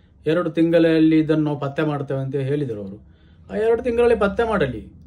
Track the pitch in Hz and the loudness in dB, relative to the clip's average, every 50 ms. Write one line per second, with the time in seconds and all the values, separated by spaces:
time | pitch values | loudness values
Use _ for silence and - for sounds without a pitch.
0 | _ _ _ _ - 147 160 175 175 165 156 170 165 165 165 170 165 165 160 160 | _ _ _ _ -4 -2 0 0 0 -2 0 0 0 4 4 4 4 4 4 4
1 | 156 160 160 156 156 151 160 156 151 151 151 135 143 139 139 - 156 151 147 139 | 4 4 4 4 2 2 2 0 0 -2 -2 -4 -6 -6 -4 -4 -4 -2 -2 -4
2 | 139 139 139 135 135 131 135 143 135 131 143 147 147 123 110 101 101 98 98 107 | -6 -6 -6 -6 -6 -4 -4 -4 -4 -2 -4 -4 -4 -6 -6 -8 -10 -12 -14 -16
3 | - - - _ _ - - _ - - 190 202 220 226 233 233 247 254 233 233 | -20 -20 -20 _ _ -20 -20 _ -16 -10 -6 -2 0 0 0 0 0 -2 0 2
4 | 240 233 240 202 208 196 196 226 233 226 214 185 151 131 117 107 95 92 - - | 2 2 4 4 2 0 0 0 -2 0 0 0 0 -2 -4 -8 -12 -16 -20 -20
5 | - | -20